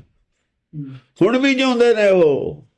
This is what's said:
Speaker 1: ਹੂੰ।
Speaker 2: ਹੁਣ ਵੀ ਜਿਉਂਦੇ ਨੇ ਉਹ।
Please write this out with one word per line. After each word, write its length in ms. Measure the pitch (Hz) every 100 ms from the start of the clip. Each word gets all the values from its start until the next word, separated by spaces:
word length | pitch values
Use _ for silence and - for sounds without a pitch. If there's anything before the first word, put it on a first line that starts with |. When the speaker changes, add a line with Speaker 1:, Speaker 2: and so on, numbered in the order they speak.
| - _ _ _ _ _ _
Speaker 1:
ਹੂੰ। 160 | 151 135 131 _ -
Speaker 2:
ਹੁਣ 160 | 190 254
ਵੀ 160 | 277
ਜਿਉਂਦੇ 400 | 262 262 240 240
ਨੇ 140 | 220 202
ਉਹ। 560 | 190 156 131 85 73 -